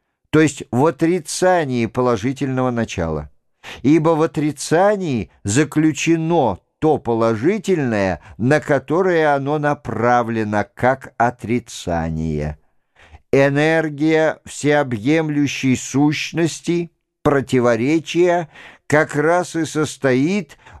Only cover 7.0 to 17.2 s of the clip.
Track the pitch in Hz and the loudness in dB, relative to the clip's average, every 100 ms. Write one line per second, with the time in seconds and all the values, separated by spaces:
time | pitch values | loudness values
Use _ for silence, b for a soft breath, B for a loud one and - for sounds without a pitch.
7 | - 113 113 113 135 214 185 180 135 107 | 0 0 0 2 0 -2 0 0 0 0
8 | 98 85 B B 120 151 - 139 135 160 | 0 -2 B B 0 0 2 -2 0 0
9 | 185 170 156 139 135 151 147 147 - 107 | 2 2 2 2 0 -2 -2 -4 -6 -2
10 | 117 123 113 113 107 104 101 - 127 135 | 2 2 2 -2 0 -2 -4 0 0 0
11 | - _ 117 120 - 120 - - - 82 | -6 _ -2 -2 -4 -4 -4 -12 -4 -4
12 | 82 80 80 76 73 73 _ _ b b | -2 -4 -4 -4 -6 -8 _ _ b b
13 | b b _ 131 139 139 156 160 156 143 | b b _ 2 4 2 2 2 -2 -2
14 | 156 156 160 - - - 143 147 139 117 | 2 2 2 -2 -12 -4 0 0 0 -2
15 | 113 160 156 147 143 - 135 123 - 135 | 0 0 0 0 -2 0 0 0 0 0
16 | 147 147 - 156 165 - - 170 170 _ | 2 0 -4 -2 -2 -4 -4 -4 -4 _
17 | _ _ | _ _